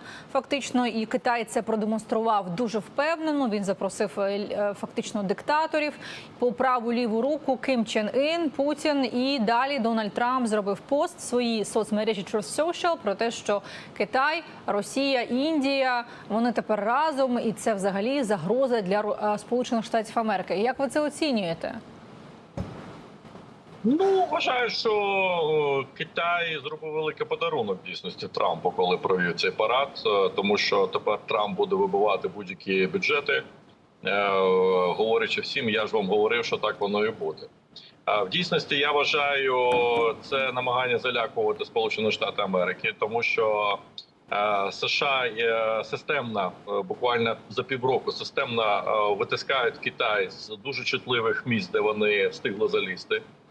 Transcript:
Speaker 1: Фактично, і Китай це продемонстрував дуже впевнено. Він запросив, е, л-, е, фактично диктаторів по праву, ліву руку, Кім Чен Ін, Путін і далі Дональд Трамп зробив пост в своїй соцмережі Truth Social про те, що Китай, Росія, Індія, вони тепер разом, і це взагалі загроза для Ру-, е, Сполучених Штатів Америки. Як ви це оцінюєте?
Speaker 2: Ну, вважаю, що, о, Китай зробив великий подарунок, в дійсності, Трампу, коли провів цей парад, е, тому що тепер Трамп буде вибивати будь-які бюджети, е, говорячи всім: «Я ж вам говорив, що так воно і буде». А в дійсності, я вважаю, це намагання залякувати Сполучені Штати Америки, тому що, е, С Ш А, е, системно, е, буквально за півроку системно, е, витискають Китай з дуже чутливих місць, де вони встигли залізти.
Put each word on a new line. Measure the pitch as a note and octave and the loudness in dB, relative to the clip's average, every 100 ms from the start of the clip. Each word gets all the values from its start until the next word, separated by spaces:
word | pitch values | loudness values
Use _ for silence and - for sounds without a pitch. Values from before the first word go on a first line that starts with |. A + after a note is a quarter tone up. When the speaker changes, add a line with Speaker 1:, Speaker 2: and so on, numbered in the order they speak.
| - - - | -10 -18 -4
Speaker 1:
Фактично, | C4+ - C#4+ - B3 B3 | -4 0 -2 0 0 0
і | A3 A3 | 0 -2
Китай | B3+ B3+ A#3+ G#3+ | 0 0 0 0
це | A#3+ | -2
продемонстрував | A3 G#3+ G#3+ A3 - A3+ A3+ G#3 F#3 E3+ | 0 0 0 -2 -2 0 2 0 0 -2
дуже | A#3 G#3+ | -2 -4
впевнено. | - - D4+ E4 D#4 D4 B3 | -4 -2 0 0 0 0 2
Він | G3+ | 0
запросив, | G3 F#3+ G3 - G#3 G#3 | 0 -2 -2 -2 -2 0
е, | |
л-, | G3 G3+ G#3 | 0 0 -2
е, | G3+ G#3 G3 | -2 -2 -2
фактично | G#3 - - G#3+ | -6 -6 -4 -2
диктаторів | G3 G3+ - D4+ D#4+ D#4 D4+ - - - - - | -2 -2 0 2 2 0 -2 -4 -12 -14 -14 -2
по | B3 | 0
праву, | B3 C4 B3 A3+ | 2 2 2 0
ліву | A#3 A#3+ A3+ | 0 0 0
руку, | C4 D4 - A#3+ | 0 0 0 -2
Кім | - B3+ - | 2 0 2
Чен | A3+ G#3 B3 | 0 0 2
Ін, | D4 E4+ D#4+ | 2 2 0
Путін | - C#4 D4 D#4+ C#4+ B3+ | 0 0 0 0 2 0
і | B3 C4 C#4 | 0 0 2
далі | G#3+ A#3 C4+ C#4 | 2 2 2 0
Дональд | A3+ A3+ G#3 | 0 0 -2
Трамп | - A#3+ C4 A#3 | 0 0 2 2
зробив | G#3+ G3 G3 | 0 0 -2
пост | - C#4+ F4 - | 0 0 0 -4
в | |
своїй | - A#3+ A#3 A3+ G3 | -2 0 2 0 0
соцмережі | A3+ G#3 G#3+ A3 G3+ F3+ | -2 0 0 0 -2 -2
Truth | A3 - - E4 | -4 -2 -2 -2
Social | E4+ F4 E4 | 0 0 0
про | G#3 G3 | -2 0
те, | A#3 | -2
що | - - G3+ - - - - | -2 -2 -2 -4 -14 -10 -4
Китай, | G3+ C4 D4 E4 D#4 - - | 0 2 2 0 -6 -10 -4
Росія, | G3+ G3+ C4+ C#4 B3+ | -2 -2 -2 2 0
Індія, | A3+ A#3+ D4+ D#4 C4+ C#4 C4 A#3+ A#3 - - | 0 0 0 2 2 2 2 0 -4 -10 -4
вони | G#3+ A#3+ | 0 2
тепер | G#3+ - G#3 | 0 0 0
разом, | G#3 B3+ D#4+ C#4 C4 A#3+ A3+ | 2 2 2 2 2 2 0
і | |
це | - A#3+ | -2 0
взагалі | G3+ G3 G3 A3 C#4+ | 0 0 0 0 0
загроза | G#3+ G3+ E3+ B3 C4+ A#3+ | 0 0 2 2 2 2
для | F#3 G#3 | 2 0
Ру-, | G#3+ - G#3 | 0 0 0
е, | G#3 | -2
Сполучених | - A#3+ B3 A3+ A3 | 0 -2 0 -2 0
Штатів | A3+ G#3+ A#3+ | -2 0 0
Америки. | A3 F#3+ - F3+ | 0 0 0 0
Як | A#3 C4 | 0 0
ви | C#4 | 0
це | D4+ | 0
оцінюєте? | D4+ - D#4 A3+ F3 E3 - - - - - - - - - - - - - - - - - - - - - - | -2 0 0 2 0 -4 -6 -8 -14 -20 -20 -20 -20 -20 -14 -10 -10 -10 -14 -16 -18 -20 -20 -20 -20 -20 -20 -2
Speaker 2:
Ну, | G#3+ D#4 G4 F#4+ F4 | 2 4 4 4 2
вважаю, | D#4+ - B3 A#3 | 0 0 0 0
що, | - A3+ | 0 2
о, | G#3 G3+ G3 F#3 F3 D#3 D#3 C#3+ C3+ C3+ - | 2 2 2 2 2 2 4 2 2 -2 -8
Китай | D#3+ - E3+ F3 E3 D#3 | -6 -2 0 2 0 -4
зробив | C#3 D#3 D#3 | -8 -8 -6
великий | D#3 D#3 D3 D3+ | -2 -2 -4 -4
подарунок, | D#3 E3 C#3+ G#2 F2+ | -2 0 0 -2 -4
в | F2+ | -8
дійсності, | E2+ - - - | -12 -10 -10 -6
Трампу, | - G2 E2 A2 | 0 0 2 0
коли | - F2+ F2+ | 2 2 2
провів | F#2+ F#2 F2 E2 | 2 2 2 2
цей | F#2+ | 0
парад, | - A2 B2+ C#3 - A2 | 2 2 2 0 -2 2
е, | G2+ F#2+ - | 4 2 2
тому | G3+ G3+ | 2 2
що | - B2+ A#2 | 4 2 2
тепер | - A2 G#2 - | 0 0 -2 0
Трамп | G#2+ G#2 F#2+ | 0 0 0
буде | G2 F#2+ | 0 2
вибивати | G2 G2 G#2 F#2 F#2+ | 2 2 2 2 -2
будь-які | G#2 F#2 G2 G2 F#2+ F#2 | -6 -12 -8 0 2 2
бюджети, | F#2+ F#2 D3 C#3+ C3+ - - - - _ _ - | 0 0 0 0 -2 -4 -14 -20 -20 _ _ -2
е, | G2+ G2+ F#2+ F#2+ F#2 F#2 F#2 F2+ E2+ | 0 2 4 4 4 4 4 2 2
говорячи | A2 A2+ G#2+ G#2 | 2 2 0 -2
всім: | - C#3 A#2 | -4 -2 0
«Я | G#2+ G#2+ | 0 0
ж | G#2+ | 0
вам | F#2+ | 2
говорив, | G#2 G#2+ A#2 A#2 | 2 4 2 0
що | G#2 | -2
так | G#2+ - | -2 -2
воно | G2+ G#2 A2 | 0 0 0
і | |
буде». | G#2+ D#2+ - - _ _ - - - - | -2 -6 -6 -12 _ _ -20 -20 -8 -2
А | G#2 | 0
в | F#2 | 0
дійсності, | F3 F3 D#3+ - C#3+ | -2 0 -2 0 0
я | C#3+ | 2
вважаю, | D3 C#3 D#3 C#3+ C#3 C3+ B2+ B2 B2 A#2+ A#2 A2+ G#2+ | 2 2 2 2 0 2 2 4 4 4 2 2 0
це | - C3+ C3 | -2 -2 -2
намагання | B2 B2 B2 B2 A#2 | -2 -2 0 0 0
залякувати | B2 A#2+ A2 A#2 G#2+ G#2 G#2 | 0 -2 -2 0 0 0 -2
Сполучені | A#2 A2 G#2+ A2 | -2 -2 0 0
Штати | G2 G2+ G2+ | 0 -2 -2
Америки, | G2 F#2 F2+ F2+ A2+ G#2 | 0 0 0 -2 -4 -2
тому | G#2+ A#2 | -2 -2
що, | A2+ A#2 A2 G#2+ G#2 G2 - - - _ - | 0 2 2 2 0 -2 -8 -20 -20 _ -4
е, | G#2 G#2 G2+ G2 | 0 2 0 -2
С | - - | -2 -2
Ш | - C#3+ | 0 0
А, | C3+ A#2+ | 0 0
е, | G#2+ A#2 A2+ A2 A2 | 0 0 2 0 0
системно, | G#2 - - D3 A#2+ G#2+ F#2 - - | -2 -6 -2 -2 -2 -2 -2 -4 -4
е, | G2+ | -2
буквально | F#2+ G#2 B2 A#2 A#2 G#2+ - | -2 -2 0 2 0 -2 -6
за | A#2 | -6
півроку | A#2+ C3 C3 A#2+ - | -4 -2 0 0 0
системно, | - - - C3 A#2 | -6 -6 -4 -2 0
е, | G#2+ G2 F#2 G#2+ G#2 G2+ | 2 2 2 2 2 2
витискають | G2 A#2+ - C3+ A#2 - | 0 -2 0 0 0 -2
Китай | - - A#2+ G#2 F#2 | -6 -2 0 0 -2
з | - - | -6 -14
дуже | G#2 C3 C3 | -12 -8 -6
чутливих | A#2 B2+ B2 A#2+ A2 G#2 B2+ | -4 -4 0 0 2 0 0
місць, | A2+ F2+ | -2 0
де | G#2+ | 2
вони | G#2+ G#2+ G#2 G2+ F#2+ | 2 2 2 2 2
встигли | - A#2 G2+ G#2+ | 0 -4 0 0
залізти. | G#2 F#2+ F2+ - G#2+ - - - | 2 -2 -6 -4 -4 -4 -18 -18